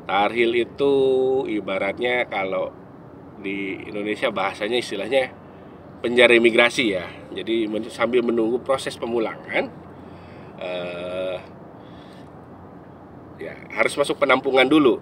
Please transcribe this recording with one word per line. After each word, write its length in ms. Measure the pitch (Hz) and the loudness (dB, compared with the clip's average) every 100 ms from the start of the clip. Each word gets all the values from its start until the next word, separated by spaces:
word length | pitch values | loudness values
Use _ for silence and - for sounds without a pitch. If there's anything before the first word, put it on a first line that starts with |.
Tarhil 480 | - 101 104 113 120 120 | -2 0 2 2 2 2
itu 340 | 117 - 139 139 135 131 131 131 135 | -2 0 2 4 4 2 2 0 -2
ibaratnya 800 | 107 98 95 98 98 120 123 120 | -4 -4 -4 -4 -2 -2 0 -2
kalau 480 | 107 95 92 87 - - - - - - - | -4 -4 -4 -6 -8 -20 -20 -20 -20 -20 -12
di 400 | 98 98 98 95 85 | -8 -6 -6 -10 -10
Indonesia 400 | 101 104 104 107 | -8 -6 -2 -2
bahasanya 480 | 98 95 95 107 123 | 0 -4 -4 -4 -2
istilahnya 560 | - 104 101 135 127 - - - - - - - | -4 -8 0 0 0 -8 -20 -20 -20 -20 -20 -6
penjara 320 | 120 120 120 | 0 6 8
imigrasi 640 | 117 117 113 120 - 117 92 | 8 6 6 4 4 0 -2
ya. 100 | 85 - - | -6 -12 -12
Jadi 380 | 95 95 113 107 | -10 -2 -2 -2
men-, 240 | 107 110 | -4 -8
sambil 320 | - 117 123 117 | -2 2 2 2
menunggu 380 | 117 113 123 | 2 2 0
proses 320 | 120 135 - 123 | 0 -2 -2 -6
pemulangan, 720 | 127 117 107 85 - 120 240 - - - - - - - - - | -4 -2 -2 -6 -4 -2 -2 -8 -18 -18 -18 -18 -18 -18 -18 -12
eh, 800 | 90 90 87 87 90 90 92 92 92 - - - - - - - - - - - - - - - - - - - | -8 -6 -6 -8 -8 -6 -6 -6 -10 -20 -20 -20 -20 -20 -20 -20 -20 -20 -20 -20 -20 -20 -20 -20 -20 -20 -20 -14
ya 160 | 80 71 - 104 | -14 -14 -14 -2
harus 180 | 113 - | -2 0
masuk 180 | 143 151 | -2 0
penampungan 480 | 139 131 131 131 131 | 2 2 4 4 6
dulu 320 | 151 139 98 | 6 6 4